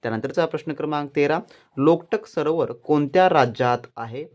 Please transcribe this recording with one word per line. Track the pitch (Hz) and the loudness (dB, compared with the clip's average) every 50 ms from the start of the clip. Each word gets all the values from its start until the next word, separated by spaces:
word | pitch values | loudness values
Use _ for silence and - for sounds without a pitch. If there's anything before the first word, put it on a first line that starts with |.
| _ | _
त्यानंतरचा | 120 113 110 117 135 - - 165 | -6 -6 -6 -6 -6 -2 -2 -2
प्रश्न | 160 - 151 - - 151 | -2 -4 -8 -8 -8 -8
क्रमांक | - 156 151 151 147 147 143 _ | -8 -6 -6 -4 -6 -6 -6 _
तेरा, | 151 143 143 156 - - _ - _ _ _ _ | 0 0 0 0 -2 -4 _ -20 _ _ _ _
लोकटक | - 135 156 170 170 170 _ - 214 214 | 0 2 4 4 2 0 _ -6 -6 -6
सरोवर | - - - 151 151 160 165 135 - - | -6 -6 -4 -2 -2 0 0 -2 -4 -4
कोणत्या | - _ - 151 151 147 139 - 180 185 185 | -12 _ 0 0 0 0 2 2 4 4 6
राज्यात | 170 156 131 117 113 - 131 123 123 120 123 - _ | 6 4 2 2 2 -2 0 0 0 -2 -4 -12 _
आहे? | - 117 113 113 135 151 160 _ | -16 -14 -12 -12 -14 -14 -16 _